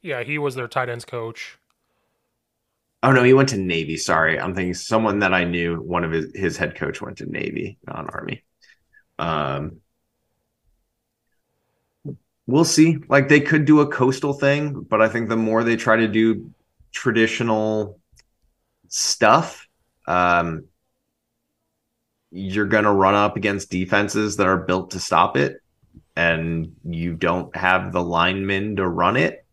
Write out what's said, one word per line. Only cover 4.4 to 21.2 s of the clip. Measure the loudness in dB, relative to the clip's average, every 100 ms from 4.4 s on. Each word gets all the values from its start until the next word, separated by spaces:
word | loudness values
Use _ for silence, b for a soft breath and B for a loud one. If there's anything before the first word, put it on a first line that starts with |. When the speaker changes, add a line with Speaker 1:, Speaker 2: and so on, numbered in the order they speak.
| -4
Speaker 2:
thinking | -4 -4
someone | -6 -2 0 0 0
that | 2
I | 2
knew, | 0 -2 -2 -4
one | -4 -4
of | -2
his, | -4 -4
his | -4 -4 -4
head | -6
coach | -6 -8 -8
went | -12 -12
to | -10
Navy, | -8 -8 -8 -10 -12 -16
not | -12 -12
Army. | -12 -12 -12 _ _ b b _ b _ -8
Um, | -4 -2 -4 -6 -8 -14 _ _ _ _ _ _ _ _ _ _ _ _ _ _ _ _ _ _ _ _ _ _ -16 -16 _ _ 0
we'll | 2
see. | 4 6 4 4 2
Like, | 2 6
they | 2
could | 4 0
do | 6 6
a | 4
coastal | 2 0 0 -4
thing, | -2 0 0 -2 -8
but | -2 2
I | 4
think | 2 -2
the | -2
more | 0 0
they | 0 0
try | 2 2
to | 2
do | 2 2 0 -6 -20 _ _ _
traditional | -4 -2 2 2 0 -2 0 0 -2 -6 -12 _ _ _ _ _ _ _ _ _
stuff, | -6 -4 2 4 4 2 -12 -20 _ _ _ -4
um, | 0 2 2 0 -8 -14 _ _ _ _ _